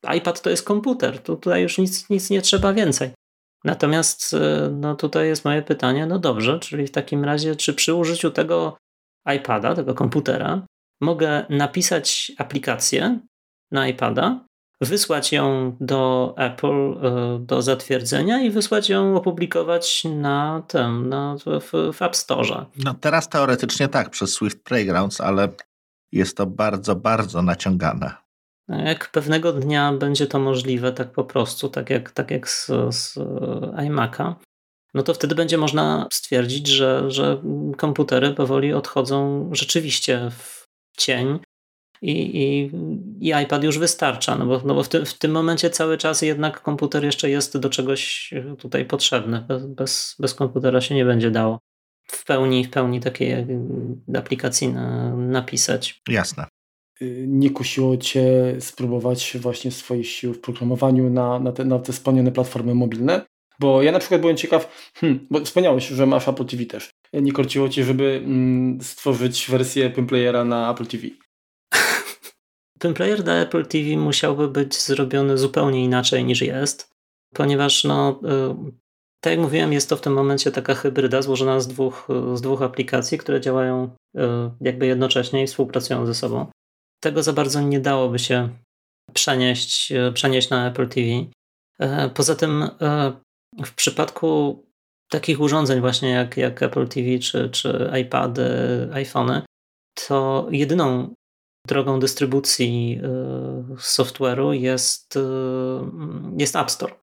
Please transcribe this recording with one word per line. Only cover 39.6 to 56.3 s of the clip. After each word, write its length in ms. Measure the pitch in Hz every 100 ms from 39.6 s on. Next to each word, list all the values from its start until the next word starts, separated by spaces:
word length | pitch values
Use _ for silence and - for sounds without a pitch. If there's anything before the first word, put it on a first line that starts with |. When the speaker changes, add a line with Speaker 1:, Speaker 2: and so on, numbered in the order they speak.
| - 175 156 - - 123 120
Speaker 1:
w 340 | 120 - - - _ _ -
cień 420 | - 123 131 156 - _ _ _ _ _
i, 100 | 180
i, 580 | 156 156 160 139 143 139 170 160 156 - -
i 220 | - 147
iPad 220 | 143 147
już 140 | 151 151
wystarcza, 600 | 165 - 151 123 - 123
no 80 | 127
bo, 140 | 131
no 100 | 135
bo 80 | 139
w 60 | 139
tym, 180 | 165 151
w 120 | -
tym 120 | 156
momencie 400 | 156 160 165 170
cały 280 | 170 160 156
czas 240 | 160 160
jednak 400 | 156 147 151 -
komputer 420 | - 147 143 151
jeszcze 260 | 147 139 147
jest 280 | 139 135 143
do 120 | 135
czegoś 640 | 135 131 135 - - - 143 131 143
tutaj 260 | 127 139
potrzebny. 600 | 127 143 - 123 110 117 117
Bez, 180 | 131 135
bez, 500 | 131 131 - - -
bez 160 | 135
komputera 460 | - 135 127 131 127
się 140 | 123
nie 100 | 139
będzie 260 | 123 117 117
dało 280 | 113 110 113 _ _ _ _ -
w 180 | -
pełni, 400 | - 135 131 127
w 60 | 127
pełni 300 | 135 127 123
takiej, 320 | 127 127 131
mm, 680 | 123 123 127 123 127 120 123 - 131
aplikacji 500 | - 127 127 120 131
na-, 480 | 123 123 120 120 123
napisać. 840 | 123 131 127 120 - - - - -
Speaker 2:
Jasne. 380 | 113 87